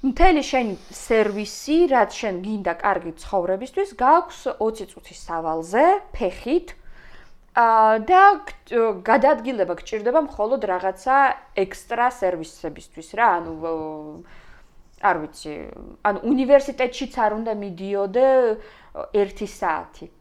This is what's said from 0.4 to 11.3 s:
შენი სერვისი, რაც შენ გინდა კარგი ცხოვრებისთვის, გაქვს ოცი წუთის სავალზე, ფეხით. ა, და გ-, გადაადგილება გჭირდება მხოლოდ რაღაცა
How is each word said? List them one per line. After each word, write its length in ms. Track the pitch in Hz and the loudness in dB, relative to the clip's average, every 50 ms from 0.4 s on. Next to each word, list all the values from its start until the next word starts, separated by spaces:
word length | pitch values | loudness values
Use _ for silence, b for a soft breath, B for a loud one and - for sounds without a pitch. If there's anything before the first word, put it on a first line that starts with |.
შენი 340 | - - - 262 247 214 190 - - - | 0 0 -2 -2 -2 -2 -6 -8 -12 -18
სერვისი, 880 | - - - - 233 220 214 208 202 202 214 202 - - - 269 302 330 349 302 269 | -18 -18 -4 0 2 2 2 2 0 -6 -8 -10 -12 -14 -4 0 2 4 4 4 4
რაც 160 | 247 208 196 | 2 2 2
შენ 260 | - - - 214 190 175 | 0 -8 -6 -6 -6 -6
გინდა 320 | 185 208 220 208 190 175 170 | -6 -6 -8 -4 -4 -4 -4
კარგი 380 | - - 202 196 180 - 170 160 - | -2 0 0 0 0 -4 -10 -14 -14
ცხოვრებისთვის, 680 | - - - 196 175 180 185 190 247 262 - 381 392 403 - | -10 -4 -2 -2 0 0 -4 -4 -6 -8 -4 -6 -6 -6 -4
გაქვს 460 | - 247 262 311 349 349 - - - - 247 - | 0 4 6 6 4 4 -2 -14 -8 -8 -8 -4
ოცი 280 | - 208 220 220 220 202 - | -2 -4 -4 -4 -6 -14 -14
წუთის 300 | - - - - - - | -16 -20 -20 -20 -20 -18
სავალზე, 640 | - - 170 165 165 160 160 165 165 170 190 226 294 349 392 403 392 - | -12 -8 -8 -6 -4 -4 -4 -4 -6 -2 2 4 4 4 4 2 -2 -10
ფეხით. 580 | - - 233 185 180 - - 233 294 349 339 - - b b b b b b b b b b b b b - _ _ | -8 -4 -4 -4 -4 -6 -4 -2 -2 -2 -2 -4 -20 b b b b b b b b b b b b b -20 _ _
ა, 480 | - 233 226 226 220 220 220 220 220 214 | 2 4 4 4 4 4 4 4 2 2
და 400 | 226 370 370 392 403 403 - - - - - _ | 4 6 8 8 6 6 4 -4 -16 -18 -18 _
გ-, 320 | - - 240 226 226 202 185 | -4 0 0 0 0 0 -4
გადაადგილება 800 | 180 226 226 - 208 277 302 - 220 254 262 214 190 - 175 - | 0 2 4 4 6 4 2 2 -2 -6 -2 -2 -2 -2 -2 -8
გჭირდება 480 | - - - 214 208 240 247 320 302 | -8 -8 -8 -4 -2 0 0 0 0
მხოლოდ 340 | 285 - - 208 220 262 247 214 | 0 -4 -6 -2 -2 -2 -2 -2
რაღაცა 500 | 196 185 180 190 190 185 185 - 254 262 277 277 262 | -4 -4 -2 -2 -4 -6 -4 -2 0 2 4 4 2